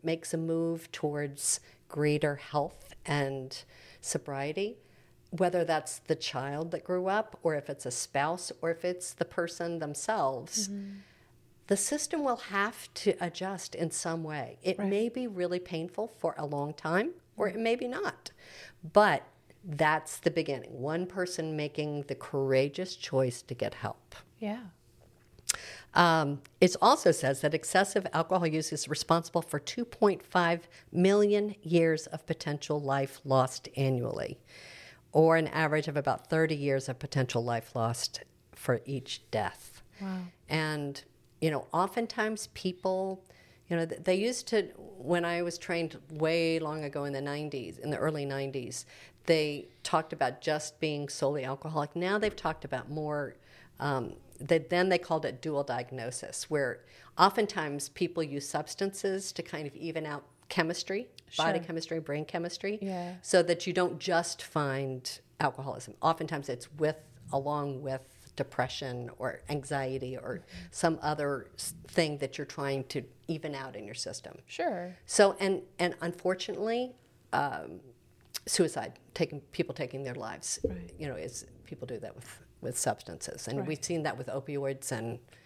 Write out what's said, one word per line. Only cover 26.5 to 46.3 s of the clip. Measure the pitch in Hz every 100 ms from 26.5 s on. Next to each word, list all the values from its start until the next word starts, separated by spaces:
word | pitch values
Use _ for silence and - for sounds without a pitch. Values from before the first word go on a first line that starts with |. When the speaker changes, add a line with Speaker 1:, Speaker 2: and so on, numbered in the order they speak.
| -
Speaker 1:
it | 180 -
also | 208 294 -
says | 160 131 139
that | 151
excessive | 151 - 185 196 214 185
alcohol | 151 165 190 170
use | 156 156
is | 151 -
responsible | 151 - 165 165 175
for | - 147
two | - -
point | 233 - 208 190
five | - 185 170 170 - - -
million | 175 185 202 208 208 208 202
years | 160 170 165 156 -
of | 160 -
potential | 160 - 147 - 151
life | 139 139 139 -
lost | 139 131 127 - - -
annually, | 135 131 120 - - - - - - - - - _
or | - 160 165
an | 156
average | 151 160 151 151
of | 147
about | 139 - -
thirty | 160 160 151
years | 139 135 131
of | 123
potential | 143 139 127 127
life | 120 117 - 123
lost | 113 120 - - - _ _
for | - - 120 120
each | 135 123 - -
death. | 110 104 - - - - -
Speaker 2:
Wow. | 196 185 180 - -
Speaker 1:
And, | 156 156 151 143 143 - _ _ _
you | 160
know, | 143 -
oftentimes | 160 196 240 233 - 214 214 -
people, | - 185 180 190 185 190 185 - - - - -
you | 170
know, |
th-, | 165 -
they | -
used | 185 220 247 -
to, | 220 185 - - -
when | 131 175
I | 170 170
was | 175 170
trained | - 170 165 - -
way | 156 160